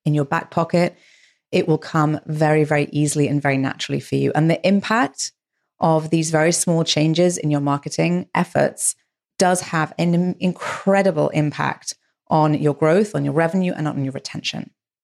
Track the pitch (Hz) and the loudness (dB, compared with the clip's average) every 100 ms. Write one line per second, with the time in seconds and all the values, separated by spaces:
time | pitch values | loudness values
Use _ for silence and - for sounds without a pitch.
0 | - 147 143 165 - - 165 175 175 - | -2 0 0 -2 -4 -4 0 2 0 -2
1 | _ _ _ _ - - 185 156 - 165 | _ _ _ _ -4 -2 0 0 -2 0
2 | 151 151 - 156 156 151 147 151 147 147 | 0 -2 -4 0 2 2 2 0 -2 0
3 | 147 151 143 143 143 135 135 - - 139 | 0 0 0 0 0 0 -2 -6 -6 -6
4 | - 139 139 - 160 165 190 196 - 220 | -4 -2 0 0 0 2 2 0 0 0
5 | 277 - - _ _ _ _ - 160 160 | -2 -4 -12 _ _ _ _ -4 0 0
6 | 156 165 160 156 160 170 - 165 165 - | 2 0 0 2 2 2 0 0 0 0
7 | 156 160 180 175 151 147 143 143 156 - | 2 4 2 0 -2 0 0 -2 -4 -2
8 | 165 180 185 - 180 - 143 - - - | 0 -2 -2 -4 -2 0 -2 -2 -6 -6
9 | _ _ _ - 185 180 - 165 151 - | _ _ _ 0 0 0 -2 -4 -4 -2
10 | 170 170 180 - 185 170 - - - 196 | 0 2 0 -2 -4 -4 -8 -6 0 2
11 | 196 160 147 156 151 143 143 - - - | 2 0 0 0 -2 -2 -4 -6 -12 -16
12 | _ _ - 160 156 151 147 143 156 175 | _ _ -2 2 2 2 0 0 2 2
13 | 208 147 143 143 165 190 180 - 151 143 | 2 -2 -2 0 0 0 -2 -2 -4 -4
14 | 135 135 - - - - - _ _ _ | -6 -6 -12 -10 -8 -8 -12 _ _ _